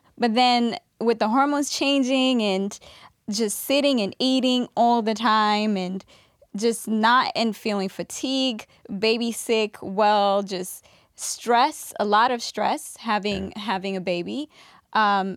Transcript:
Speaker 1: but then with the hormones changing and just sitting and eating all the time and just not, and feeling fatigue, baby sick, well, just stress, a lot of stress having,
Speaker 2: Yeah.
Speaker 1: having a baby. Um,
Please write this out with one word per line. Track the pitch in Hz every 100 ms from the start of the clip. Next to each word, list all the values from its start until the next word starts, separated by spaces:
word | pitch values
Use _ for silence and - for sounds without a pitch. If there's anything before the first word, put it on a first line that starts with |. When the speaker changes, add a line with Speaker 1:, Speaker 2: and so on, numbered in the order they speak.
| _ -
Speaker 1:
but | 233
then | 220 247 240 233 - - -
with | 226 226
the | 220
hormones | 247 285 285 285
changing | - 277 277 254 262 262 247
and | 208 190 196 - - - - _ -
just | 208 214 -
sitting | - 277 285 254
and | 196 -
eating | 262 262 254 254 - -
all | 233 240
the | 220
time | 214 226 220 208 208 214 196
and | 185 190 - - _ _ _
just | 196 233 226 -
not, | 220 220 254 247 -
and | 226
feeling | 202 220 202 190
fatigue, | - - - 262 269 262 220 - _ - 196
baby | 220 233 233
sick, | 220 - 220 214 -
well, | - 196 208 208 202 196
just | 196 185 185 - - _ _ -
stress, | - - - 240 285 - - -
a |
lot | 208 208 247
of | 240
stress | - - 202 294 - -
having, | 226 208 202 196 190
Speaker 2:
Yeah. | -
Speaker 1:
having | 202 190 196 190
a |
baby. | 180 175 175 233 302 - - - _
Um, | 214 208 202 190